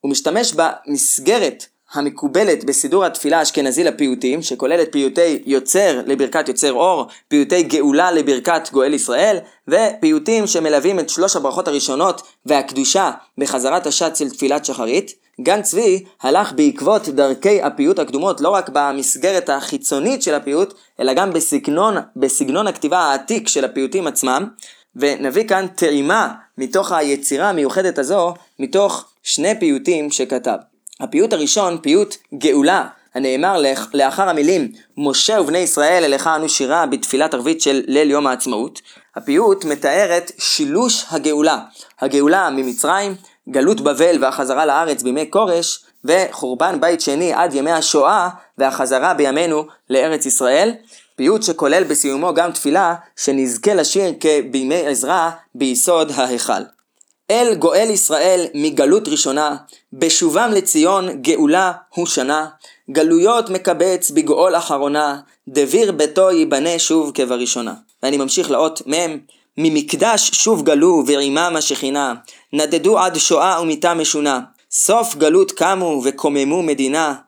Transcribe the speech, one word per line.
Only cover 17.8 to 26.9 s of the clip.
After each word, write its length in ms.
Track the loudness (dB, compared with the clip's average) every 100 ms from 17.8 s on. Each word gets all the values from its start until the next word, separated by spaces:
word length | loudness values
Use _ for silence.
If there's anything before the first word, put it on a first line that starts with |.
| 0 0
הקדומות, 420 | -2 -2 -2 0
לא 80 | 0
רק 200 | 0 0
במסגרת 760 | -2 -2 -2 -4 -2 0 0 -2
החיצונית 760 | -4 -4 -6 -4 -2 -2 -2
של 100 | -2
הפיוט, 400 | -2 -2 -2 -2 -6 _ -4
אלא 140 | -2
גם 200 | 0 0
בסגנון, 640 | -2 -2 -2 -2 0 0 -2 -8 -4
בסגנון 520 | -2 0 -2 -2 -2
הכתיבה 320 | -4 -2 0
העתיק 480 | 0 -2 -2 -4 -2
של 180 | -2 -2
הפיוטים 420 | -2 -4 -2 -4
עצמם, 400 | -2 0 -2 -2 -12 -20 -20 _ -2
ונביא 520 | -2 0 -2 -2 0
כאן 200 | -2 -2 -2
טעימה 540 | 0 0 0 0 -2 -6 _ -10
מתוך 340 | -4 -2 0